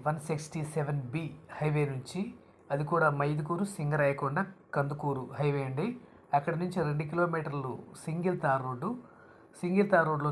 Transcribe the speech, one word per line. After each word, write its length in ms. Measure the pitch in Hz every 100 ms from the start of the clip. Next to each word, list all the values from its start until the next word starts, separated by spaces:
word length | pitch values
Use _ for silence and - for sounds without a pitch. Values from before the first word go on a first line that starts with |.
| 139
వన్ 120 | 156 -
సిక్స్టీ 360 | 151 - 160 151 160
సెవెన్ 260 | 147 147 123
బి 100 | 151 151 - - -
హైవే 260 | 151 151 143
నుంచి, 280 | 131 - 185 233 - - - -
అది 120 | 143 151
కూడా 180 | 165 160 143
మైదుకూరు, 460 | 143 151 151 170 202 -
సింగరాయకొండ, 600 | 147 151 143 139 139 156 190 - - 147
కందుకూరు 480 | 143 147 143 131 123 -
హైవే 240 | 147 143 135
అండి. 180 | 135 220 - - - - 143
అక్కడి 200 | 156 160
నుంచి 160 | 180 180 147
రెండు 180 | 147 151
కిలోమీటర్లు 600 | 170 175 165 151 143 131 117 - -
సింగిల్ 340 | - 160 180 170
తార్ 200 | 151 135 131
రోడ్డు. 220 | 120 175 247 - - - - - -
సింగిల్ 280 | 175 190 196
తార్ 160 | 175 156
రోడ్లో 200 | 151 147